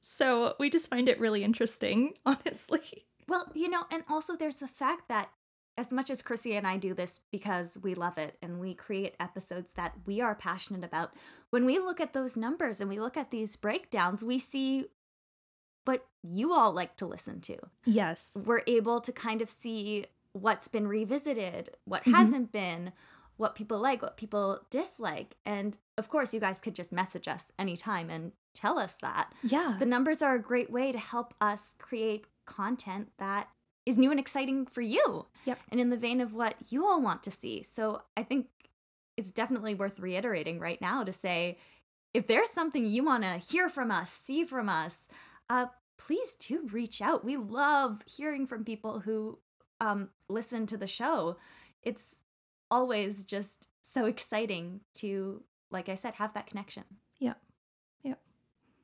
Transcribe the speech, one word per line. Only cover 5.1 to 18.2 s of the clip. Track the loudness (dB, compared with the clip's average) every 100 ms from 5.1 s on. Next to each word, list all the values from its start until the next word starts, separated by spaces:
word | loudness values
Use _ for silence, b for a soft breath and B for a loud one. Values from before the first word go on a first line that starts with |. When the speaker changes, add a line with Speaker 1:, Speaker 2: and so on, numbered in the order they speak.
| -2 -4 _ _ _ _ -8
Speaker 2:
as | -4
much | -2 -2
as | -4
Chrissy | -4 -4 -2 -2
and | 0
I | -2
do | -2 -4
this | -6 -8 _
because | -8 -2 -2 -2 -2
we | -4
love | -2 -4 -4
it | -6 -8
and | -10 -8
we | -8
create | -8 -6 -4 -4 -4
episodes | -8 -8 -8 -8 -8
that | -8 -8 -6 -6
we | -2
are | 0
passionate | -2 -4 -6 -6 -8
about, | -6 -4 -4 B B B B
when | 2 4
we | 4
look | 2 -2
at | -2
those | -2 -2 -2
numbers | -2 -2 -2 -2
and | -4
we | -4
look | -4 -4
at | -4
these | -4 -4 -2
breakdowns, | -2 -2 -2 2 2 2 0
we | 0
see | 0 0 2 0 -2 _ _ _ _ _ _ _ _ _ -2
what | -2 -4 _
you | -8 0 4
all | 6 6
like | 4 -4 -6
to | -8
listen | -6 -8 -8
to. | -10 -12 -14 _ 4
Speaker 1:
Yes. | 4 4 0